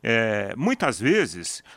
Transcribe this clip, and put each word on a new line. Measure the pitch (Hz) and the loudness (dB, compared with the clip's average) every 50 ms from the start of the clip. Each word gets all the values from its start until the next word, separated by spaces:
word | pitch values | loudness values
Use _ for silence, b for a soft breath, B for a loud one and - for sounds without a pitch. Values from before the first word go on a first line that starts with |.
É, | - 113 117 113 113 110 107 104 101 98 - | -2 0 2 2 2 2 0 -2 -2 -4 -4
muitas | 110 151 226 262 - 185 143 107 80 | -2 0 0 0 0 0 -2 -2 0
vezes, | 107 131 190 214 165 - 82 87 82 - - - B B B | 2 2 4 4 2 0 -4 -8 -10 -10 -10 -12 B B B